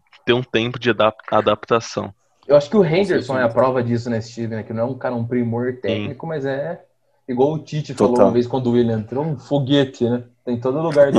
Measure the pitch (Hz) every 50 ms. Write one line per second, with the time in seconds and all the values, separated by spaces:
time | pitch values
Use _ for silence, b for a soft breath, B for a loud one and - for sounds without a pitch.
0 | _ _ _ _ _ - 120 123 127 - - 113 113 123 123 120 117 120 107 101
1 | 107 110 - - - - - 107 101 104 107 - - - 123 117 - - - -
2 | 101 101 - _ _ _ _ _ _ - 143 147 - - - 214 185 156 160 185
3 | 202 180 175 127 117 117 135 131 123 113 113 123 123 131 127 127 120 117 120 117
4 | 117 123 117 113 113 - - - 117 110 113 110 104 - 113 113 117 127 131 123
5 | - 127 123 117 117 117 123 123 120 113 113 117 123 123 123 123 - 98 95 104
6 | 104 - - - - 165 160 151 135 139 131 139 147 160 175 - - _ _ _
7 | _ _ _ _ _ - 123 120 135 147 156 156 151 - 151 151 143 - 131 -
8 | - 123 123 120 104 117 117 120 120 120 - 131 123 120 120 120 117 117 113 110
9 | 104 - 117 131 151 165 147 - - - 143 139 135 123 143 143 135 135 - -
10 | 120 113 123 123 - - _ _ _ 127 120 120 120 127 131 156 160 165 147 147
11 | 143 139 -